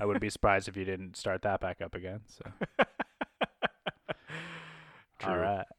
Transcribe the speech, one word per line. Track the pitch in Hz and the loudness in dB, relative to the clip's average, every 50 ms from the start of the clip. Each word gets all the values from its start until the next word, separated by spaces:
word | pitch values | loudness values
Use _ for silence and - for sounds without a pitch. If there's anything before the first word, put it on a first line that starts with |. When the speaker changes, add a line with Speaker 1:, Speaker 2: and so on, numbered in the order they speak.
Speaker 1:
I | 104 | 4
wouldn't | 104 98 - | 4 2 2
be | 110 104 | 2 -2
surprised | - - - 104 98 95 95 98 | 0 4 6 6 6 6 4 0
if | 92 | -4
you | 98 95 | -4 -2
didn't | 95 95 92 92 90 - - | -2 -2 -4 -6 -10 -10 -4
start | - 104 92 95 | -2 0 0 2
that | - 104 95 - | 2 2 2 2
back | - 90 87 - | 0 -2 -2 -4
up | 85 82 - | -8 -8 -6
again. | 92 90 92 98 110 - | -8 -6 -6 -8 -8 -12
So. | - - - - - - - - - - - | -16 -18 -14 -14 -14 -8 -8 -8 -6 2 2
Speaker 2:
<laughs> | - - - - - _ _ - - _ _ - 247 - _ - - - _ _ - 202 - _ _ - - - - - 156 160 165 170 165 165 - - - - - - - - - _ _ - | 2 2 2 -8 -8 _ _ -10 -10 _ _ -4 -4 -4 _ -4 -4 -4 _ _ -8 -8 -8 _ _ -8 -8 -8 -8 -12 -12 -10 -10 -10 -12 -14 -14 -16 -18 -20 -20 -20 -20 -20 -20 _ _ -6
True. | - 98 | -2 0
Speaker 1:
All | 92 90 | 2 2
right. | 92 98 101 95 - - - | 4 2 2 0 -2 -6 -10